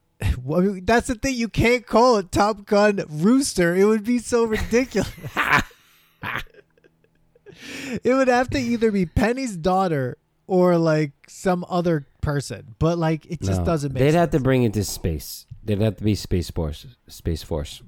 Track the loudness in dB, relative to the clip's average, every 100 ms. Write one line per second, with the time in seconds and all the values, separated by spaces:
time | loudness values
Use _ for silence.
0 | _ _ -4 -4 -2 0 0 -2 0 0
1 | 0 -4 -4 -2 -2 0 2 0 2 4
2 | 4 4 0 0 0 -2 0 2 4 2
3 | -4 0 4 4 2 0 2 4 4 2
4 | 0 -2 0 0 0 -2 0 0 0 -2
5 | -4 -8 -8 -4 0 0 0 -10 _ _
6 | _ _ -8 -8 -10 -18 _ _ _ _
7 | _ _ _ _ -20 -20 -16 -14 -10 -4
8 | 0 2 4 2 0 -2 -2 0 0 0
9 | -2 0 0 0 -6 -4 0 0 0 -2
10 | -4 -8 _ _ -2 2 4 4 4 2
11 | 0 -6 _ -6 -2 -2 -2 -2 0 -2
12 | -4 _ -4 -4 -6 -10 -14 -4 -2 0
13 | 0 -2 -6 -6 -2 0 0 -2 -2 0
14 | 2 4 2 2 2 4 2 0 -4 -4
15 | -4 -4 -8 -16 -18 -12 -4 -2 -2 -2
16 | -2 -2 -2 -4 -4 -6 -6 -8 -16 -20
17 | -20 -10 -6 -6 -6 -8 -8 -12